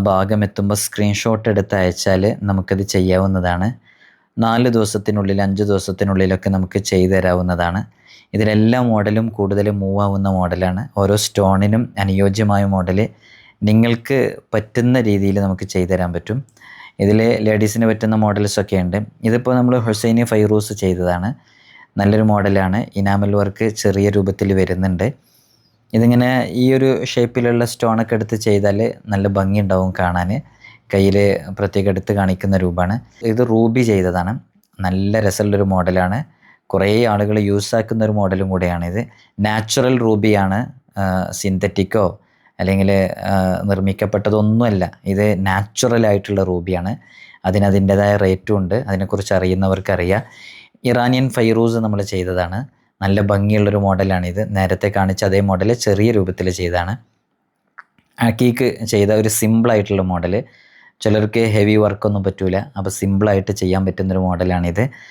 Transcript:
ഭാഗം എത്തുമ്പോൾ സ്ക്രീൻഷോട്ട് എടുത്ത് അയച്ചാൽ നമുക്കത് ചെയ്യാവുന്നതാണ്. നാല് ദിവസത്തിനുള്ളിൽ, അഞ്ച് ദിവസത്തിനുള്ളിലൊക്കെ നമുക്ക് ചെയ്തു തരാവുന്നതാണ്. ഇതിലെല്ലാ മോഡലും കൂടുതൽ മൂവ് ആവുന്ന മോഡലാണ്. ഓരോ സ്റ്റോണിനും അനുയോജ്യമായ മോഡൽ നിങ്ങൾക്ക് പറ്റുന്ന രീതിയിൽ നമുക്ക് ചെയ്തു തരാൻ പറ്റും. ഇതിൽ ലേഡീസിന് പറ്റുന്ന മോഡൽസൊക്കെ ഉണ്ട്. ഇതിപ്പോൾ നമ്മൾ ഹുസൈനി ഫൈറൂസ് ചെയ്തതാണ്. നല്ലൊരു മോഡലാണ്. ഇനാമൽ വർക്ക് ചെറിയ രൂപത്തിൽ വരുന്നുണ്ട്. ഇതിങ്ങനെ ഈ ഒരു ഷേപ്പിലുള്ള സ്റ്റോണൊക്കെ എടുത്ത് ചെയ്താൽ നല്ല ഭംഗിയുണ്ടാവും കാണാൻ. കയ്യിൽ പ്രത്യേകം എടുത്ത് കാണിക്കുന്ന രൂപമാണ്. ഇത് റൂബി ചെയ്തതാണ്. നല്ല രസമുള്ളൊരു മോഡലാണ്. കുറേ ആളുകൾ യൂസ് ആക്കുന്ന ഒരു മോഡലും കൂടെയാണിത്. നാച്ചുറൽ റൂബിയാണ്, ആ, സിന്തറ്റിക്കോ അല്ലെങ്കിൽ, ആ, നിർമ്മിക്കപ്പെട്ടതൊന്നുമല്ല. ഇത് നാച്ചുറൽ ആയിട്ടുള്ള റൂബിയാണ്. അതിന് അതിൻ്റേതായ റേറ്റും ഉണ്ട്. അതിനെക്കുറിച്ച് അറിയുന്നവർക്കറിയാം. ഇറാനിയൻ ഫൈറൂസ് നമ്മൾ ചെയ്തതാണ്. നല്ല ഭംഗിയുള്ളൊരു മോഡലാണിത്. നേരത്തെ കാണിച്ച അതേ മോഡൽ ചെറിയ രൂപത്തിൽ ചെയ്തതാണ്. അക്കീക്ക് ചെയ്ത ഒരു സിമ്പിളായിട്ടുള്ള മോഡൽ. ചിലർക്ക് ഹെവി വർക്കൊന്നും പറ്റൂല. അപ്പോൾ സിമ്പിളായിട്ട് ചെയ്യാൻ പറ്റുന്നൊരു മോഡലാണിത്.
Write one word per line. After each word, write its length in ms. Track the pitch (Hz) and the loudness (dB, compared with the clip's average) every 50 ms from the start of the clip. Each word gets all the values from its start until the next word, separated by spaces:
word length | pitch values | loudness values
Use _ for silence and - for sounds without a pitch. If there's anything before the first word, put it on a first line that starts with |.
ഭാഗം 380 | 98 101 95 95 98 101 107 104 104 | 2 2 2 2 0 0 0 0 -2
എത്തുമ്പോൾ 340 | 101 - - 101 101 104 - | -2 -2 -2 -2 -2 -2 -2
സ്ക്രീൻഷോട്ട് 680 | - - - - 104 104 104 - - 117 110 107 110 117 | -4 -6 -4 -2 -2 -2 -2 -2 -2 -2 -2 0 0 0
എടുത്ത് 260 | 101 101 95 - 104 | 0 0 0 0 0
അയച്ചാൽ 460 | 98 92 90 87 - - 101 95 92 98 110 - - | 0 0 0 -2 -2 -2 0 2 2 2 0 0 -2
നമുക്കത് 400 | 104 101 98 95 90 - 95 95 | -2 -2 -2 -2 -2 -2 -2 -2
ചെയ്യാവുന്നതാണ്. 840 | 98 - - 98 92 92 92 92 95 95 95 92 90 90 87 87 95 117 123 - _ _ _ _ _ _ _ _ _ _ _ | -2 -2 0 0 2 2 2 2 2 0 0 0 -2 -2 -2 -2 -2 -4 -6 -8 _ _ _ _ _ _ _ _ _ _ _
നാല് 320 | - 113 110 117 120 123 123 | -2 0 0 2 2 2 2
ദിവസത്തിനുള്ളിൽ, 680 | 117 113 107 104 - 104 101 - 104 104 98 98 98 98 | 2 2 0 0 -2 -4 -4 -2 -2 0 0 0 0 0
അഞ്ച് 220 | 98 98 98 95 104 | 0 0 0 0 0
ദിവസത്തിനുള്ളിലൊക്കെ 880 | 101 101 95 - 101 92 - 101 98 95 95 95 92 95 90 - 98 | 0 0 0 -2 -4 -4 -2 -2 0 2 2 2 2 0 0 0 0
നമുക്ക് 280 | 95 95 92 92 - 98 101 | 0 0 -2 -2 -4 -4 -2
ചെയ്തു 300 | - 98 92 92 92 95 | 0 2 2 2 2 2
തരാവുന്നതാണ്. 680 | 92 90 92 90 90 90 90 87 87 85 85 87 98 - - _ _ _ - - - _ _ | 2 2 2 0 0 0 0 0 0 -2 -2 -2 -4 -6 -8 _ _ _ -20 -20 -20 _ _
ഇതിലെല്ലാ 480 | - 104 107 107 107 107 107 113 120 127 | -4 -2 0 2 2 2 4 2 2 2
മോഡലും 440 | 123 120 110 104 98 104 104 110 113 110 | 2 2 2 0 0 0 0 0 -2 -2
കൂടുതൽ 380 | 110 - 101 95 98 101 101 107 | -4 -2 -2 0 0 0 0 0
മൂവ് 320 | 101 101 98 95 98 101 | 0 -2 -2 -2 0 0
ആവുന്ന 260 | 101 101 98 98 98 98 | 0 0 0 0 0 0
മോഡലാണ്. 520 | 95 92 90 85 87 92 92 90 90 98 104 - - | 0 0 0 -2 -2 -2 -2 -2 -2 -4 -6 -6 -2
ഓരോ 200 | 101 98 95 104 | 0 2 2 2
സ്റ്റോണിനും 680 | 107 - - - 107 98 95 95 95 101 104 107 117 120 120 - 101 | 0 -2 -2 0 2 2 2 2 2 2 2 2 0 -2 -4 -4 -4
അനുയോജ്യമായ 680 | 98 98 95 98 98 98 98 110 110 104 101 101 101 | -2 0 2 2 2 2 2 0 0 0 2 0 0
മോഡൽ 360 | 98 98 95 90 90 92 101 113 113 - _ _ - - - - - _ - | 0 0 0 0 0 0 0 0 -2 -4 _ _ -20 -20 -20 -20 -20 _ -4
നിങ്ങൾക്ക് 560 | 104 104 107 113 117 117 117 117 117 - 139 131 120 - - - - _ | 0 2 4 4 4 4 0 -2 -2 0 0 0 0 0 -4 -8 -8 _
പറ്റുന്ന 500 | - 107 107 - - 123 117 123 127 131 | -4 -4 -4 -4 -2 0 2 2 2 2
രീതിയിൽ 380 | 117 107 101 98 98 98 98 101 | 2 2 2 2 2 0 0 0
നമുക്ക് 280 | 98 95 92 92 98 - | 0 -2 -2 -4 -6 -4
ചെയ്തു 240 | - 92 90 87 | -2 -2 -2 0
തരാൻ 200 | 95 90 90 87 | 0 -2 -2 -2
പറ്റും. 260 | 85 85 - - 110 139 139 - _ _ - - - - - - _ - | -4 -6 -6 -6 -6 -6 -8 -10 _ _ -20 -20 -20 -20 -20 -12 _ -2
ഇതിൽ 200 | 101 101 107 110 113 117 - 113 | 2 2 2 4 2 2 0 0
ലേഡീസിന് 460 | 107 107 107 104 110 104 107 113 113 | 0 0 2 2 0 0 0 0 0
പറ്റുന്ന 300 | 110 110 110 113 110 110 | 0 0 0 0 0 0
മോഡൽസൊക്കെ 640 | 107 107 104 101 104 104 101 - 104 98 - 101 92 | 2 2 0 0 0 -2 -2 -2 -4 -2 -2 -2 -2
ഉണ്ട്. 160 | 90 90 87 107 107 - - _ - | -2 -2 -2 -4 -6 -8 -8 _ -2
ഇതിപ്പോൾ 300 | 113 113 123 120 127 127 | 0 0 0 0 0 0
നമ്മൾ 200 | 127 123 123 127 123 | 2 2 2 2 2
ഹുസൈനി 460 | 110 113 107 - - 117 113 117 120 | 0 -2 -2 0 0 0 2 2 0
ഫൈറൂസ് 500 | - 110 107 107 104 107 107 104 - 107 | 2 2 2 2 2 2 0 0 -4 -6
ചെയ്തതാണ്. 560 | - 98 92 90 90 90 90 87 87 92 113 147 - _ _ _ _ _ - - - - _ - | -4 -2 -2 0 0 0 0 0 -2 -2 -4 -6 -8 _ _ _ _ _ -20 -20 -20 -20 _ -4
നല്ലൊരു 280 | 101 101 101 107 110 110 | 0 2 2 4 4 4
മോഡലാണ്. 540 | 107 104 101 98 101 98 95 95 92 95 113 - - - | 4 2 2 2 2 2 2 2 0 0 -2 -4 -4 -4
ഇനാമൽ 360 | 101 98 98 98 98 101 101 101 | -2 0 0 0 0 0 0 0
വർക്ക് 320 | 101 101 98 98 - 110 110 104 | 0 0 -2 -2 -4 -4 -4 -2
ചെറിയ 340 | - - 104 95 98 101 104 | -2 -2 0 0 2 2 2
രൂപത്തിൽ 380 | 101 104 95 95 95 - 101 98 98 | 2 2 0 0 -2 -2 0 0 2
വരുന്നുണ്ട്. 520 | 95 95 87 90 92 92 95 90 87 95 131 143 - _ _ _ _ _ _ _ _ _ _ _ _ _ _ | 2 0 0 -2 -2 -2 -2 0 -2 -2 -4 -4 -8 _ _ _ _ _ _ _ _ _ _ _ _ _ _
ഇതിങ്ങനെ 380 | - 113 117 117 120 120 123 127 127 127 117 - 82 | 0 2 4 4 4 4 2 2 0 0 -2 -2 -2
ഈ 100 | 123 123 131 | 0 2 2
ഒരു 160 | 131 131 135 135 127 - 131 | 2 2 2 2 0 0 -4
ഷേപ്പിലുള്ള 580 | - - 123 120 120 - 127 120 120 120 117 120 | -4 -2 -2 -2 0 0 0 0 0 2 0 0
സ്റ്റോണൊക്കെ 500 | 117 - - 120 117 113 113 113 - 120 | -2 -4 -2 -2 0 0 0 0 0 -2
എടുത്ത് 200 | 107 110 104 113 | -2 -2 -2 -4
ചെയ്താൽ 420 | 107 110 110 101 98 98 101 98 104 113 113 - - - | -2 0 0 2 2 2 2 2 0 0 -2 -4 -8 -6
നല്ല 220 | 107 104 98 98 101 | -4 -2 0 0 0
ഭംഗിയുണ്ടാവും 600 | 98 98 95 95 101 104 101 95 95 92 95 92 | 0 0 0 2 2 0 0 2 0 0 0 0
കാണാൻ. 380 | 90 - 90 87 87 90 87 92 107 151 - - _ _ - - - _ _ - | -2 -2 -2 0 0 -2 -2 -2 -4 -6 -8 -12 _ _ -20 -20 -20 _ _ -2
കയ്യിൽ 260 | - 98 98 98 98 101 101 101 98 - - 95 95 | 0 2 2 4 4 4 2 2 0 0 -4 -8 -6
പ്രത്യേകം 340 | - 101 95 - 101 98 101 | -4 -4 -2 -2 0 0 0
എടുത്ത് 200 | 92 95 - - | -2 -2 -2 -2
കാണിക്കുന്ന 440 | 104 101 95 95 92 - - 98 98 | 0 0 0 0 0 -2 0 0 0
രൂപമാണ്. 380 | 92 92 90 85 90 90 90 107 123 - - _ - - | 0 0 0 0 -2 -2 -2 -2 -4 -8 -12 _ -6 -4
ഇത് 180 | 113 110 120 123 117 | -2 0 0 0 2
റൂബി 340 | 113 113 113 113 113 127 | 2 2 2 2 2 2
ചെയ്തതാണ്. 500 | 120 113 104 95 90 92 87 90 87 95 120 147 - _ _ _ _ _ _ - | 2 2 2 2 2 0 0 -2 -2 -2 -4 -8 -10 _ _ _ _ _ _ -6
നല്ല 420 | 95 92 92 95 98 101 107 110 | -4 -2 -2 0 0 0 0 0
രസമുള്ളൊരു 460 | 104 98 - - 104 104 101 101 101 98 | 0 0 0 -2 -2 0 0 0 0 0
മോഡലാണ്. 460 | 95 92 87 92 92 92 90 92 101 135 160 - _ _ _ _ _ _ _ - | 0 0 0 0 0 0 0 0 -2 -4 -8 -10 _ _ _ _ _ _ _ -4
കുറേ 200 | - 92 95 101 107 117 120 | -2 0 0 2 2 2 2
ആളുകൾ 320 | 110 104 101 104 104 107 107 | 2 2 0 0 0 0 0
യൂസ് 320 | 104 101 101 101 101 - 120 | 0 0 0 -2 -2 -2 -2
ആക്കുന്ന 280 | 113 110 - 113 113 110 | -2 -2 -2 -2 -2 0
ഒരു 100 | 107 104 | 0 0
മോഡലും 320 | 104 101 92 95 95 95 95 | 0 0 0 0 -2 -2 -2
കൂടെയാണിത്. 520 | 95 90 90 87 87 85 87 87 90 107 120 - - _ _ _ _ - | -2 -2 -2 -2 -2 -4 -4 -6 -6 -6 -8 -8 -12 _ _ _ _ -4
നാച്ചുറൽ 560 | 104 104 107 113 110 110 - 139 123 127 131 120 | -2 -2 -2 -2 -4 -2 -2 0 0 2 2 2
റൂബിയാണ്, 600 | 117 110 110 104 104 110 104 101 95 95 95 107 131 - - - _ _ - | 2 2 2 2 2 2 2 2 2 0 -2 -2 -4 -6 -10 -18 _ _ -6
ആ, 80 | 101 95 92 92 92 90 - | -4 -2 -2 -2 -2 -4 -6
സിന്തറ്റിക്കോ 760 | - - - 98 95 90 104 95 - - 95 - - 110 98 87 - - _ _ _ _ _ _ _ - | -6 -6 -4 -4 -2 -2 -2 -2 -2 -2 -2 0 0 0 0 0 -2 -6 _ _ _ _ _ _ _ -6
അല്ലെങ്കിൽ, 320 | 90 95 95 98 95 98 98 95 95 - - - 95 | -2 0 0 2 2 2 2 2 0 -2 -4 -6 -4
ആ, 100 | 98 98 95 92 92 92 85 92 | -2 0 0 0 0 -2 -2 -2
നിർമ്മിക്കപ്പെട്ടതൊന്നുമല്ല. 1200 | 101 98 95 95 98 92 - 104 101 107 101 98 104 107 107 104 107 110 113 123 113 101 92 90 82 - - - | -2 -2 0 0 -2 -2 -2 -2 -2 -2 -2 0 0 0 2 2 2 2 2 2 0 0 0 -2 -4 -6 -8 -6
ഇത് 220 | 98 98 98 104 104 101 92 95 | -4 0 0 2 2 0 0 0
നാച്ചുറൽ 580 | 95 95 98 101 104 - - 127 120 120 117 113 | -2 -2 -2 -2 -4 -4 -2 0 0 2 2 2
ആയിട്ടുള്ള 340 | 107 101 98 - - 101 95 95 | 2 2 0 -2 -2 -2 -2 0
റൂബിയാണ്. 480 | 92 90 87 85 95 92 87 90 98 127 - - - - - - - - _ - | 0 -2 -4 -4 -4 -4 -4 -4 -6 -8 -8 -12 -20 -20 -20 -20 -20 -16 _ -4
അതിന് 220 | 95 95 101 101 | 0 0 2 2
അതിൻ്റേതായ 480 | 98 95 101 98 95 98 98 101 104 104 | 4 4 4 4 4 2 4 4 2 2
റേറ്റും 400 | 101 101 92 95 95 - - 107 98 | 2 2 0 0 0 -2 -2 -2 -2
ഉണ്ട്. 180 | 92 87 101 120 139 | 0 -2 -2 -4 -4
അതിനെക്കുറിച്ച് 480 | 98 98 95 95 - 104 101 98 - 98 | -4 -4 -4 -4 -4 -4 -4 -2 0 0
അറിയുന്നവർക്കറിയാം. 880 | 92 92 92 92 95 98 95 95 95 92 - 95 87 87 90 95 110 - - - - - - - - - _ _ _ - | 0 0 0 0 0 0 0 0 -2 -2 -2 -2 0 0 0 0 0 -2 -6 -14 -20 -20 -20 -20 -20 -20 _ _ _ -2
ഇറാനിയൻ 420 | 123 120 123 120 123 127 127 135 127 | 0 0 2 2 2 2 0 0 0
ഫൈറൂസ് 480 | 110 127 113 113 110 113 117 117 117 117 | 0 0 2 2 2 2 2 2 0 0
നമ്മൾ 220 | 113 107 104 101 | -2 -2 -2 -4
ചെയ്തതാണ്. 560 | 98 - 98 92 90 92 90 90 87 85 92 113 143 - _ _ _ _ _ - | -4 -4 -4 -4 -4 -2 -2 -4 -4 -4 -6 -8 -8 -10 _ _ _ _ _ -4
നല്ല 200 | 98 98 98 104 | -2 0 2 2
ഭംഗിയുള്ളൊരു 600 | 101 - 101 139 101 104 107 107 104 101 104 101 | 2 2 2 0 2 2 2 2 2 2 2 0
മോഡലാണിത്. 600 | 101 98 95 92 98 95 95 90 90 90 87 104 107 - 104 | 0 0 0 0 0 0 0 -2 -2 -4 -4 -6 -6 -4 -2
നേരത്തെ 340 | 98 95 90 92 - - 101 | -2 0 0 0 -2 -2 -2
കാണിച്ച 320 | - 101 95 95 95 - 107 | 0 0 0 0 0 0 0
അതേ 160 | 98 95 98 | 0 2 2
മോഡൽ 300 | 101 98 95 90 98 107 120 | 2 2 0 0 0 0 -2
ചെറിയ 360 | 120 - 107 98 98 107 117 | 0 0 0 2 2 2 2
രൂപത്തിൽ 340 | 113 101 92 92 90 - 92 92 | 2 2 0 -2 -4 -4 -4 -4
ചെയ്തതാണ്. 420 | 90 - 90 85 87 90 87 92 117 - _ _ _ _ _ _ _ _ _ _ _ _ _ _ _ - - _ _ _ _ _ _ - | -4 -4 -4 -4 -2 -2 -2 -4 -6 -8 _ _ _ _ _ _ _ _ _ _ _ _ _ _ _ -20 -20 _ _ _ _ _ _ -2
അക്കീക്ക് 480 | 123 117 110 113 127 123 117 131 131 117 - - 113 | -2 0 2 2 2 2 2 2 0 -2 -2 -4 -4
ചെയ്ത 240 | 107 113 101 101 101 | 0 2 2 4 4
ഒരു 180 | 107 110 110 110 - | 4 2 2 0 0
സിമ്പിളായിട്ടുള്ള 680 | - 113 107 113 113 113 120 113 107 95 - 101 95 | 0 0 2 2 2 2 2 2 2 2 0 0 0
മോഡൽ. 320 | 92 92 90 85 85 87 95 117 - - _ _ _ _ _ _ - _ _ - | 0 -2 -2 -2 -2 -2 -2 -4 -4 -8 _ _ _ _ _ _ -20 _ _ -4
ചിലർക്ക് 420 | - 110 104 107 107 107 - 117 113 110 | 0 0 2 2 0 0 0 0 0 2
ഹെവി 240 | 107 107 101 107 107 | 2 2 4 4 4
വർക്കൊന്നും 460 | 107 104 101 98 - - 104 101 98 95 | 4 4 2 0 -2 -2 -2 -2 -2 -2
പറ്റൂല. 320 | 98 92 - 95 92 90 98 123 143 - | -4 -4 -2 -2 -2 -2 -2 -4 -6 -8
അപ്പോൾ 180 | 101 95 98 - | -8 -8 -8 -6
സിമ്പിളായിട്ട് 560 | - 98 98 98 98 104 107 98 98 92 - | -4 -2 0 0 2 2 2 2 0 0 -2
ചെയ്യാൻ 300 | 98 - 95 90 92 95 95 | -4 -2 -2 0 0 0 0
പറ്റുന്നൊരു 380 | 95 87 - 95 95 92 95 92 | -2 -2 -2 -2 -2 -2 -2 -2
മോഡലാണിത്. 600 | 92 90 87 90 92 90 87 87 87 85 98 127 135 - - - - | -2 -2 -2 -2 0 0 0 0 -2 -2 -2 -2 -4 -6 -12 -20 -20